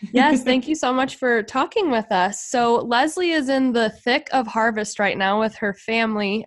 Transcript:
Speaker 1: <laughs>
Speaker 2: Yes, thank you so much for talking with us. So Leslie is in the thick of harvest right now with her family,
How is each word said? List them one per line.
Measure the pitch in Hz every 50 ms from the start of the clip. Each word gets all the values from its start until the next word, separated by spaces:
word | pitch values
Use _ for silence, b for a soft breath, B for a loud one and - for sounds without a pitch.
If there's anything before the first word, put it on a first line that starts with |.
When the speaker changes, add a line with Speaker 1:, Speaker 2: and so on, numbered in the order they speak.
Speaker 1:
<laughs> | 208 -
Speaker 2:
Yes, | - 247 269 302 294 -
thank | - 254 254 262 247 302
you | 311
so | 311 285 247
much | 254 262 262 262 -
for | - 269 247 240 226
talking | 214 226 - 262 302 - - 453 392 311
with | 247 220 208 -
us. | 208 180 180 202 202 - -
So | - - 247 240 233 233
Leslie | 226 - 233 240 240 277 311 - 359 359 339
is | 330 311 269 254
in | 269 269 262 254
the | 226 233 226 214
thick | 220 - - 240 247 294 294 -
of | - 262 240
harvest | 220 - 226 220 233 220 214 208 - - -
right | 208 190 - -
now | 190 190 202 214
with | 220 220 214
her | - 226 202 196
family, | - - - 226 226 226 220 214 208 208 196 202 220 -